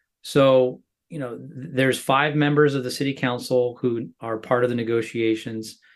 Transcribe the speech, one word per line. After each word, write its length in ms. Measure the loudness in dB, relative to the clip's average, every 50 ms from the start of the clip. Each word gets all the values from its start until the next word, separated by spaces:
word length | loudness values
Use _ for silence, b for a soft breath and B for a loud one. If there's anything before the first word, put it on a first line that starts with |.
| _ _ _ _
so, 600 | -10 -2 2 4 6 6 6 6 4 2 0 -6 _ _ _ _ _ _
you 100 | -12 -10
know, 180 | -10 -10 -10 -12
th-, 320 | -14 -16 -16 -14 -14 -6 -2
there's 260 | 2 2 2 2 0
five 360 | 0 0 2 2 2 2 0
members 400 | 0 2 2 4 4 4 4 2
of 80 | 0 -4
the 80 | -6
city 220 | -6 -4 -4 -4 -4
council 640 | -2 -2 -2 -2 -4 -4 0 0 2 2 0 -2 -2
who 280 | -2 -2 -2 -2 -6 -10 -12 _
are 160 | -8 -8 -6 -6
part 260 | -2 0 2 2 2
of 60 | 2
the 60 | 0
negotiations. 1040 | -2 -2 -2 -2 -2 -2 -2 -4 -2 0 0 0 -2 -4 -8 -10 -10 -10 -12 -14 _ b b b